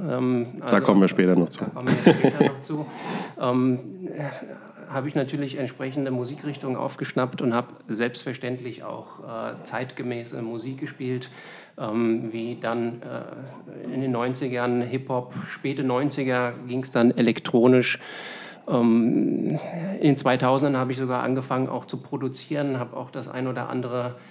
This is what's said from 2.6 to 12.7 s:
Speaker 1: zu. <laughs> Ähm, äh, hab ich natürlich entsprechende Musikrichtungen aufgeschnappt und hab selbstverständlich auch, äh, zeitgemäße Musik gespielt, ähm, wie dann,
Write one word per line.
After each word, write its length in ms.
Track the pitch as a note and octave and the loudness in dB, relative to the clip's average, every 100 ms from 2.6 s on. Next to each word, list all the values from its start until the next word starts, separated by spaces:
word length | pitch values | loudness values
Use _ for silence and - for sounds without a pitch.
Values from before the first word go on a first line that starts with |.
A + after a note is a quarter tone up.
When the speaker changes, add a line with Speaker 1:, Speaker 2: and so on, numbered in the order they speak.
Speaker 1:
zu. 260 | - D3+ C#3+ | -8 -6 -6
<laughs> 500 | - - - - - | -10 -8 -8 -8 -4
Ähm, 380 | B2 B2+ B2+ B2 G#2+ C3 F3+ | 0 2 2 2 -4 -12 -10
äh, 120 | - C#3+ - - - - - - | -6 -8 -8 -14 -16 -18 -18 -8
hab 160 | C#3 C#3 | -6 -2
ich 80 | |
natürlich 440 | D3+ C3+ C#3 C#3 C3 | -2 -2 -2 -4 -4
entsprechende 520 | B2+ - C3 C#3 C3+ | -6 -4 -6 -4 -2
Musikrichtungen 680 | B2+ B2 D3 D3+ C#3+ C#3 B2+ | -2 -4 -6 -8 -6 -4 -4
aufgeschnappt 640 | C3+ - - - B2+ - | -4 -6 -4 -2 -2 0
und 140 | C3+ | 0
hab 280 | A#2 - - - | 0 -2 -10 -8
selbstverständlich 960 | A2 B2 B2 C#3 A#2+ B2 B2+ B2 - | -4 -2 -4 -8 -6 -6 -6 -8 -12
auch, 360 | G#2+ A#2+ - - | -12 -12 -14 -16
äh, 420 | - A2+ A#2 B2 | -12 -8 -8 -10
zeitgemäße 800 | - A2+ C3 - B2 A#2+ A#2 C3+ | -8 -6 -6 -8 -6 -6 -8 -8
Musik 360 | A2+ A#2 A#2+ C3+ | -6 -6 -8 -8
gespielt, 520 | C3 - B2+ B2+ B2 - - - - - | -10 -6 -4 -4 -6 -16 -18 -20 -18 -8
ähm, 540 | A#2+ A2 A#2 A#2 A2+ | -4 0 2 2 -2
wie 260 | A2+ A#2 A#2+ | -6 -6 -4
dann, 420 | A2+ | -4